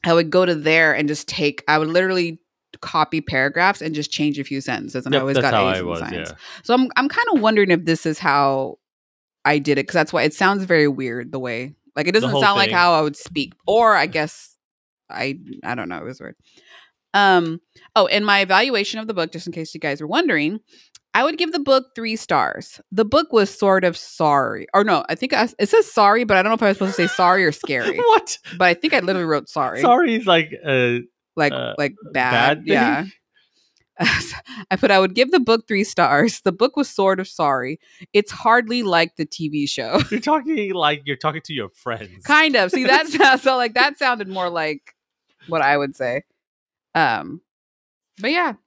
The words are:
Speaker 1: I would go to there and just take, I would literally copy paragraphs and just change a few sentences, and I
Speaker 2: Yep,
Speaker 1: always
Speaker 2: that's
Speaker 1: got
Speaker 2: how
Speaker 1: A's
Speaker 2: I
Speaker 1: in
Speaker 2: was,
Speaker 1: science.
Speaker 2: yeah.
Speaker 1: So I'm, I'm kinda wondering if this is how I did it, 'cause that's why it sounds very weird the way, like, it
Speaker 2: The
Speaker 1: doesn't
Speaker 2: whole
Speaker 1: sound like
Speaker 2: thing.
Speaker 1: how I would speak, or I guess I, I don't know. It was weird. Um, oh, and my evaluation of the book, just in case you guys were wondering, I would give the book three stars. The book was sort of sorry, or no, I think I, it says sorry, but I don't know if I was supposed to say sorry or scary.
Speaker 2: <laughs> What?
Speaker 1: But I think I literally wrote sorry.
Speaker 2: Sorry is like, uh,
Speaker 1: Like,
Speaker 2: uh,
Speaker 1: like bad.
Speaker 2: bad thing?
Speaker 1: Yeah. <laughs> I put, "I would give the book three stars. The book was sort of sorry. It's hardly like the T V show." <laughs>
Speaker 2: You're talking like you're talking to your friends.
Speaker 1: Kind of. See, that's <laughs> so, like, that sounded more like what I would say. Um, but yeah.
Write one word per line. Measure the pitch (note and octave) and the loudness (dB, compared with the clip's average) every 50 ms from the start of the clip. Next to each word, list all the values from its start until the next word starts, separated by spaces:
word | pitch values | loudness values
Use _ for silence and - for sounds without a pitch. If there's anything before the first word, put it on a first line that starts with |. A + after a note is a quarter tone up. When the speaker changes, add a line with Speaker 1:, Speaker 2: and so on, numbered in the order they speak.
| - | 2
Speaker 1:
I | E3+ E3 | 2 2
would | E3+ E3+ D#3+ | 2 2 2
go | C#3+ F3+ F#3 | 2 2 2
to | F3+ E3+ | 2 0
there | D#3 D3 D#3 D#3 E3 E3 D#3 C#3+ | 0 0 2 4 4 4 4 2
and | A2 D3+ D3 | 0 -2 -2
just | D3+ D3 - - | -4 -6 -8 -10
take, | - - D3 D3 D3 - - - | -6 -2 -2 -2 -2 -2 0 2
I | D3+ D#3 | 2 2
would | D#3 D#3 | 2 2
literally | E3 F3+ F#3 F#3 F#3+ F3+ F3 E3+ E3 D#3+ _ _ _ _ _ _ - - | 0 0 0 2 0 -2 -2 -4 -6 -12 _ _ _ _ _ _ -20 -16
copy | - - - D#3+ D#3 - - D#3+ | -16 -6 0 0 0 0 -2 -6
paragraphs | D3 - D#3+ C3 C3 C#3+ C#3 E3 F3 F#3+ G3+ - | -4 -2 -2 0 0 0 0 2 2 2 0 0
and | - D#3+ D#3 | -6 -8 -6
just | D3+ D3 - | -6 -8 -8
change | - - D3+ D3+ C#3+ C#3+ | -4 -2 -2 -2 -2 -4
a | C#3 | -8
few | - C#3+ C3+ | -8 -8 -8
sentences, | C3+ - B2 - - - - C3 B2 C3 | -6 -6 -6 -6 -8 -8 -8 -8 -2 0
and | C#3 | 0
I | C#3 | 2
Speaker 2:
Yep, | C3 | 2
Speaker 1:
always | C3+ C#3 C3 | 2 0 2
Speaker 2:
that's | B2+ C3+ | 2 4
Speaker 1:
got | A#2 | 4
Speaker 2:
how | A2 G2 F#2+ | 4 2 2
Speaker 1:
A's | F#2 F#2 | 0 -2
Speaker 2:
I | |
Speaker 1:
in | F2+ F2 | -2 -4
Speaker 2:
was, | E2+ E2 | -6 -6
Speaker 1:
science. | D#2 - - F2 D#2+ E2 | -6 -8 -8 -10 -10 -12
Speaker 2:
yeah. | E2 _ - - - - _ | -14 _ -20 -20 -20 -18 _
Speaker 1:
So | - A#3 | 0 2
I'm, | B3+ C4 B3 - | 2 2 0 0
I'm | - C4 C#4+ | -2 -2 -2
kinda | - - A#4+ A4+ F#4+ C#4+ | -2 -2 0 0 0 2
wondering | G#3 A3 A3 G#3 G3+ F#3+ | 2 2 4 4 4 4
if | F3 E3 E3+ | 2 0 2
this | D#3+ E3 D#3+ - | 0 -2 0 -2
is | E3 D#3 - | -4 -6 -2
how | - E3 C#3 C#3+ C#3 C#3 C3+ C3+ C3+ - - _ _ _ _ _ _ _ _ _ _ _ _ _ _ | -2 0 2 2 2 2 0 -2 -4 -6 -10 _ _ _ _ _ _ _ _ _ _ _ _ _ _
I | C#3 D3+ D3+ | 0 0 2
did | C#3 D3 C#3+ C3+ | 2 0 0 0
it, | C3+ - | 0 0
'cause | - | 0
that's | F3 D#3 D3 - | 0 0 0 0
why | E3+ | 0
it | B2+ D3+ D3+ | 0 0 0
sounds | - G3 F#3 G3 G3 F#3+ | 2 0 2 2 0 0
very | F3+ F3 D#3+ D3+ D3 | 0 2 4 4 2
weird | C3+ - C3 B2+ A#2 B2 B2 B2+ | 0 -2 -6 -6 -6 -8 -10 -10
the | D#3 C3+ | -10 -8
way, | B2+ B2 A#2 A2+ B2+ C#3 D3 _ _ _ _ | -8 -6 -8 -8 -8 -12 -14 _ _ _ _
like, | C#3 D3+ F3 | -4 -4 0
it | |
Speaker 2:
The | F#3 G#3+ | 0 0
Speaker 1:
doesn't | A3 - | 0 0
Speaker 2:
whole | - - A3 | 0 2 2
Speaker 1:
sound | G3+ G3+ G3+ | 2 2 2
like | G3 G#3 | 0 2
Speaker 2:
thing. | F3+ F3 | 2 2
Speaker 1:
how | F3 F3 E3+ | 4 4 4
I | D#3 | 2
would | D#3 D3+ D3 - | 2 -2 -4 -8
speak, | - - E3+ D#3 C#3 D#3 - _ _ | -14 -10 -8 -8 -8 -8 -10 _ _
or | - G3 A3+ A#3+ A3 G#3 | 0 2 4 4 4 4
I | F3 C#3+ | 4 2
guess | E3+ F3+ D#3+ D#3 D#3+ - - - - - _ _ _ _ _ _ _ _ _ _ _ | 0 -2 -4 -4 -4 -8 -14 -20 -20 -20 _ _ _ _ _ _ _ _ _ _ _
I, | - - A#2+ C3+ C#3 - - - - - - | -8 -6 -6 -6 -6 -10 -14 -18 -18 -14 -10
I | E2+ B2 | -8 -8
don't | B2 G2+ E2 | -8 -8 -10
know. | F2+ D#2+ | -10 -12
It | D2+ | -12
was | A#2+ E3+ - | -14 -14 -14
weird. | - - - _ _ _ _ _ _ _ - - _ _ _ _ _ _ - | -18 -18 -18 _ _ _ _ _ _ _ -20 -20 _ _ _ _ _ _ 0
Um, | G3+ G3+ G3 F#3 F3+ E3+ E3 D#3+ E3+ _ _ _ _ _ _ _ | 2 4 6 6 4 2 0 -4 -8 _ _ _ _ _ _ _
oh, | A3 G#3+ - | 2 2 4
and | - G#3 G#3 | 2 0 2
my | G#3+ G3+ G3 | 2 2 2
evaluation | G3 F#3 F#3+ F#3+ A#3 C4+ B3+ G#3 G3+ G3+ - A3 | 4 4 4 2 2 2 0 -2 -2 -4 -6 -10
of | A3 G#3+ | -8 -8
the | G3+ | -4
book, | F3+ E3 D#3+ | -4 -4 -6
just | - D#3+ - F3 | -6 -12 -12 -10
in | D#3+ | -10
case | F3 D#3+ - - | -10 -12 -12 -12
you | E3 | -8
guys | - D3+ C#3 D3 | -6 -6 -6 -6
were | D3+ D3+ | -6 -4
wondering, | G3 C#4+ F4+ D#4 G3+ D#3 D3 D#3 G3+ A3 _ _ _ _ _ _ _ - _ _ - | -2 -2 0 2 0 0 0 -2 -4 -6 _ _ _ _ _ _ _ -20 _ _ -2
I | G#3+ C4 | 0 0
would | D#4 E4+ D#4+ | 0 0 -2
give | F4 D#4+ E4 | -4 -4 -4
the | E4+ | -6
book | C#4+ C#4 C4+ C4 C4 _ _ | 0 2 0 0 0 _ _
three | - A3+ A3+ A3 A3 | -10 -6 -6 -6 -6
stars. | - - F3 C#3+ G2 C2+ - - - - - - _ _ | -4 -2 0 0 0 0 -4 -8 -12 -14 -16 -20 _ _
The | - G3 A3+ | -2 -2 0
book | G#3+ C4+ D4+ E4 - | 2 2 0 0 4
was | - A3 G3 F#3+ | 2 2 2 2
sort | - - G#3+ G3 F#3+ F#3+ F#3 | 0 0 2 2 4 4 2
of | F3+ E3 - | 0 -2 -2
sorry, | - - - - E3+ D3+ C#3+ C#3+ C3 A2+ A2 G2 - - - | -12 -14 -6 -2 0 2 2 2 2 0 -4 -8 -10 0 2
or | F#3+ G#3 | 2 4
no, | G#3+ A#3 B3+ - - | 4 2 0 0 -4
I | D#3+ | -6
think | - - A3 - | -6 -4 -2 0
I, | - A3+ A#3 - - | 0 -2 -2 -2 -4
it | - G3+ | -2 4
says | - A4+ G#4+ - | 4 4 4 4
sorry, | - - G#3 G3+ G#3 A#3 B3 | 2 4 4 6 4 4 2
but | G#3 G#3 F#3 | 2 2 2
I | F#3 | 4
don't | G#3 | 2
know | A3+ | 0
if | A3 | 2
I | A#3 G3+ | 2 0
was | G3 - | 0 0
supposed | G3 F#3+ G3 - | -2 -4 0 0
to | F3 F#3 | 0 0
say | - | 2
sorry | - F#3 F3 F3+ G3 F#3 | 2 4 4 4 4 2
or | D#3+ C#3+ | 0 0
scary. | - - - C#3+ B2+ A#2 - - - | -2 -6 -4 -4 -2 -2 -2 -2 0
Speaker 2:
<laughs> | A#4+ A#4 | 2 4
What? | A4 A4 G#4+ - - - _ - - E3+ | 4 4 2 -2 -12 -12 _ -16 -2 2
Speaker 1:
But | - | 2
I | F3+ F3 | 2 2
think | F3 - D#4 D#4 | 2 -2 0 0
I | C4 | 0
literally | F3+ F3+ F#3+ F#3 F3 | 0 0 -2 -2 -2
wrote | D#3+ D#3 C#3+ - - | -2 -2 -2 -4 -6
sorry. | - D#3 C#3+ C3 - A#2 | -6 -4 -4 -4 -2 0
Speaker 2:
Sorry | - B3 A#3+ C4 F4 C#4+ A3+ | 4 4 4 4 4 2 0
is | A3 A#3+ F#3+ | -2 2 2
like, | F3 E3 D#3+ D3+ E3 - - | 2 2 2 -2 -8 -10 -4
uh, | D#3 C3+ C3 B2 A#2+ A#2+ A#2+ A#2+ - _ _ _ _ _ - | 0 0 2 2 2 0 -2 -6 -10 _ _ _ _ _ 0
Speaker 1:
Like, | D3+ C#3+ C3 | 0 0 0
Speaker 2:
uh, | B2+ B2 A#2+ G#2 - | -2 -6 -6 -4 -4
Speaker 1:
like | D3 C#3 - _ - - | -4 -4 -6 _ -20 -6
bad. | - C3+ B2+ B2+ | -4 -2 0 2
Speaker 2:
bad | B2 A#2 A#2+ C3+ D3 D#3 - | 2 2 2 2 0 -2 -2
thing? | - G3 | 0 0
Speaker 1:
Yeah. | D#3+ B2 A2+ A#2 C#3 F3+ F#3+ - _ _ _ _ _ _ _ _ _ _ _ _ _ _ _ _ - | 2 2 0 0 -2 -6 -8 -14 _ _ _ _ _ _ _ _ _ _ _ _ _ _ _ _ -2
<laughs> | - - - - - F4 - - - - B3+ A3+ F#3+ _ | -2 -2 -2 -2 -6 -8 -12 -16 -18 -18 -18 -18 -6 _
I | F#3+ | -4
put, | F#3 - A#3 | 0 2 4
"I | G3+ F#3+ | 4 4
would | F#3+ F#3 F#3 | 4 2 2
give | A3+ B3+ C4 | 0 0 2
the | F4 F4+ | 2 0
book | B3 A3+ A3+ A#3 - _ | 2 2 0 0 0 _
three | G#3+ G3 G#3 | -2 -2 -2
stars. | - - - F3 C3 C#3+ C#3+ - A#3 - - | -2 0 0 2 2 4 2 2 2 0 -2
The | - F#3+ | -4 -4
book | F3 F3+ A3 C#4+ - D4 | 0 0 -2 0 0 -2
was | C#4 - | -4 -4
sort | - - G3 F#3+ F#3+ F#3 | -2 0 2 2 2 0
of | F#3+ - | -4 -10
sorry. | - - E3 D3 C3+ C3 B2 B2+ D3+ - _ _ _ _ F3+ _ _ | -6 -2 -2 0 0 -2 -4 -6 -10 -12 _ _ _ _ -20 _ _
It's | G#3 G#3 - | 0 0 0
hardly | - - - A3 A3+ B3 A#3 G#3+ A#3+ B3 A#3 | -8 -4 2 4 4 4 2 0 -4 -2 0
like | G3 F3 E3 E3+ E3+ _ | 2 2 2 2 0 _
the | - D#3+ | -8 -8
T | - - - E3 D3+ | -8 -6 -8 -8 -6
V | D3+ D3+ C#3+ | -4 -4 -4
show." | C#3 - - A#2+ A2 C#3+ G#3 - | -4 -4 -6 -6 -2 -2 -2 -2
<laughs> | - | -2
Speaker 2:
You're | G#3 A#3+ | -4 -6
talking | - D4 D4+ D#4 B3 D4 D#4+ C4 G#3 G3 F#3+ | 0 0 0 0 0 -2 -4 -4 -4 -4 -4
like | F3+ D#3 D3 D3+ D3 C#3+ | 0 0 0 0 -2 -6
you're | C#3+ C#3 - | -8 -8 -4
talking | - D#3 D3+ D#3+ - | -4 -6 -6 -6 -12
to | - D#3+ | -10 -10
your | C3 G#2 F#2+ | -8 -8 -10
friends. | _ _ _ B2+ A#2 G#2 G#2+ F#2+ - - - | _ _ _ -8 -8 -8 -8 -16 -18 -18 -4
Speaker 1:
Kind | - C#4+ D4+ D#4 D#4 C4+ | 0 2 2 4 4 2
of. | A#3 F#3+ - | 2 2 2
See, | - C4+ B3+ | 0 -2 2
that's | B3+ C4 D4 D#4+ D#4+ D4 | 4 2 2 2 0 0
<laughs> | D4+ D4 C4+ C4 C4 | 2 4 4 4 4
so, | - C4+ C4 B3+ | 2 0 0 2
like, | A#3+ A#3 A3 | 0 -2 0
that | B3 B3+ C#4+ C#4+ - | 0 0 0 0 -2
sounded | C#4+ C4 B3 A3+ G3+ F#3+ | -2 -2 -2 -2 -6 -8
more | F#3+ F#3+ F3+ F3 | -6 -6 -6 -4
like | F3 E3+ D#3 D#3 D3+ C#3+ _ - _ _ _ _ _ _ _ _ _ _ _ - | -2 -2 -4 -4 -4 -8 _ -20 _ _ _ _ _ _ _ _ _ _ _ -6
what | E3 D#3+ C#3+ | -2 0 2
I | C#3 C#3+ D3 | 2 2 2
would | C#3+ C3+ C3+ | 0 -4 -6
say. | - C3+ B2 B2 C#3 - _ _ _ _ _ _ _ _ _ _ _ _ _ _ | -6 -6 -4 -4 -6 -8 _ _ _ _ _ _ _ _ _ _ _ _ _ _
Um, | D#3+ D#3+ C3+ A2+ G2+ D2 F2 - E3+ _ _ _ _ _ _ _ _ _ _ _ _ _ _ _ - | 0 2 2 0 -2 -4 -8 -14 -16 _ _ _ _ _ _ _ _ _ _ _ _ _ _ _ -8
but | F#3+ A#3+ | -4 -2
yeah. | D4+ F4 F4 D4+ A3+ _ _ | -2 0 -2 -2 -4 _ _